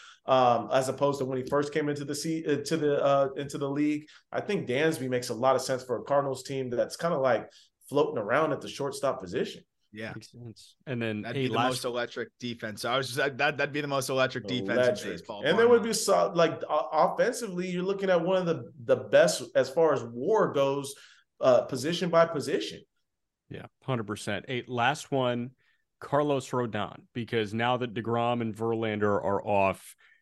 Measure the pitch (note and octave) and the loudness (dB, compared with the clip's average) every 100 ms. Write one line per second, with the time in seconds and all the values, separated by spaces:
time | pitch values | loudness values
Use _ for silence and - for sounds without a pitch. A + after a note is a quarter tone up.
0 | - - - C3 B2 A2+ G#2 C3 B2+ B2 | -20 -8 2 4 6 4 2 0 0 0
1 | C#3+ C#3 C3 C3 B2+ C#3+ D3 D#3+ D3 C#3+ | 0 0 -2 -4 0 0 0 -2 -2 -4
2 | C#3+ C#3+ E3 D#3+ D#3+ C#3 - D#3 D3 C#3+ | -6 -6 -4 -4 0 -2 0 -2 0 2
3 | C#3 C#3 C#3 C#3 C#3 C#3+ C#3 C#3+ D3 D3 | 4 4 2 -2 -8 -6 -4 0 0 -2
4 | - - - B2+ - F#3+ A#2+ B2+ D#3+ C#3 | -6 -20 -10 -8 -2 -4 0 2 2 0
5 | B2+ B2 B2 A2+ C3 C3 - C3 - A2 | -2 -2 -2 0 2 2 2 -4 -4 -6
6 | - C#3 C#3 B2+ - C3+ B2+ A#2+ G#2+ - | 0 0 0 -4 -6 -6 -4 -2 -2 -2
7 | E3+ D#3 C3 A2 - - _ _ - C#3 | -2 0 2 2 -2 -18 _ _ -4 0
8 | D3+ A#2+ G#2 C3+ D#3 C3+ G2+ - C#3 C3+ | 0 0 0 2 2 -2 -8 -8 -6 -4
9 | C3+ - F2+ A#2 A3+ - _ _ _ G#2 | -2 -4 -4 -4 -4 -8 _ _ _ -12
10 | A2 A2 - A#2+ A#2+ A2 - _ - B2 | -12 -12 -16 -18 -18 -18 -20 _ -8 -4
11 | A2+ G#2+ G#2+ C3+ B2+ A2 B2 B2+ C3 A#2+ | -4 -4 -6 -4 -2 0 0 -2 -4 -4
12 | A#2+ B2+ A2+ - B2 A#2 A2+ G2+ A#2+ C3 | -6 -8 -10 -10 -10 -8 -10 -6 -2 -2
13 | B2+ C3 C#3+ C3 D3 C#3 C#3+ D3 D3 C#3 | -2 -2 -2 0 0 0 -2 -2 -2 -2
14 | C3 C3 B2+ B2+ G#2 B2+ G2 A#2+ B2 G#2 | 0 0 0 -2 -4 -4 0 2 2 2
15 | G2+ F2 - G#2 C3+ G3+ A#3 A#3 A3+ G#3+ | -4 -10 -10 -4 0 4 6 6 4 -2
16 | - F3 E3+ E3+ D#3+ - - D3+ - D#3 | 2 2 2 4 2 2 -2 -2 0 2
17 | F3+ F3+ G3+ B3 A3+ F3+ F#3 F3+ F#3 G3 | 2 4 0 0 -6 -6 -4 -4 -2 -2
18 | F#3+ F3+ E3+ F#3+ F3 D3 A#2+ - A#2 B2 | 2 2 2 0 0 -2 -6 -6 0 0
19 | - C#3 E3+ - A#2+ C#3 B2+ E3+ D#3+ C3+ | 4 6 6 4 -2 0 2 4 4 4
20 | A#2 A#2+ D#3 G#3+ E3 C#3 C#3 C#3+ C3+ - | -2 -6 0 2 2 2 2 0 -6 -12
21 | - - _ - C3+ A#2+ - C3+ C#3+ E3+ | -20 -20 _ 0 6 6 4 -2 -2 -2
22 | F3+ E3+ E3 D3 B2 F3+ - - - _ | 2 4 4 2 -2 -2 -4 -12 -18 _
23 | _ _ _ _ - F2 - _ - B2+ | _ _ _ _ -18 -16 -16 _ -4 -4
24 | G2+ G2+ - G2+ - B2 - B2 A#2+ D3+ | -4 -8 -6 -6 -4 -8 -6 0 0 0
25 | - C3+ B2 A#2+ B2 - _ _ _ - | -2 -2 0 -2 -6 -12 _ _ _ -18
26 | - C#3+ D3 C#3 - B2 A#2+ G#2 F#2+ - | -2 0 2 0 -2 -2 -2 -4 -6 -10
27 | - B2 A2 A#2 G#2 A2+ A#2+ B2+ B2 G#2 | -14 -10 -4 -2 -2 0 0 0 -2 -6
28 | A2 A#2 A#2 A#2+ A2+ G#2 A2+ A2+ A2 G#2 | -2 0 0 0 -2 -4 -2 -2 -2 0
29 | G#2 G2+ F#2 G2+ G#2 G2+ G2 F#2 - - | 2 2 2 0 2 2 2 0 -8 -20
30 | _ _ | _ _